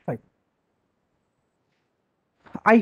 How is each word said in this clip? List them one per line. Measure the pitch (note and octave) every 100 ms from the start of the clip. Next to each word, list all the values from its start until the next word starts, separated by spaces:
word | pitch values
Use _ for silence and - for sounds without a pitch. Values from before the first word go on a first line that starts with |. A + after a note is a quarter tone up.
| -
फ़ाइव। | B2 _ _ _ _ _ _ _ _ _ _ _ _ _ _ _ _ _ _ _ _ _ _ - - -
I | A3+